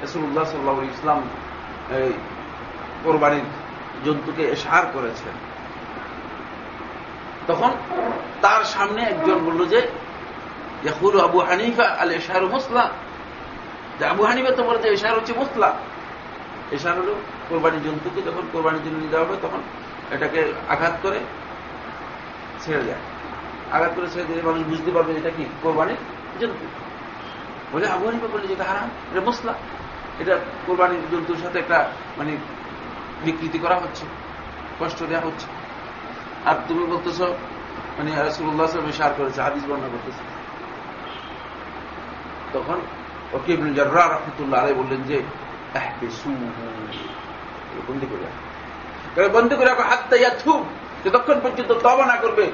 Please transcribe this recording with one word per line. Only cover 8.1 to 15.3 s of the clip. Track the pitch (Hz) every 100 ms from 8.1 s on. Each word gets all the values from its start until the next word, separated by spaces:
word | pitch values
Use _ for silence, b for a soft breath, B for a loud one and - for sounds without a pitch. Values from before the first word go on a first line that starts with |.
| - - -
তার | 202 220 208
সামনে | 190 202 214
একজন | 226 160 160 170 165
বলল | 165 175
যে | 202 - - - - - - - - - -
ইয়াকুলু | 147 147 190 196
আবু | 170 180
হানিফা | 180 180 233 233 196 -
আল | 170
এশহারু | 165 165 185 185
মুসলা, | 254 - 240 233 - - - - - - - - - - -
যে | 147
আবু | 180
হানিফা | 214 247 262
তো | 254
বলে | 240 233
যে | 226
এশহার | 196 214 220
হচ্ছে | 226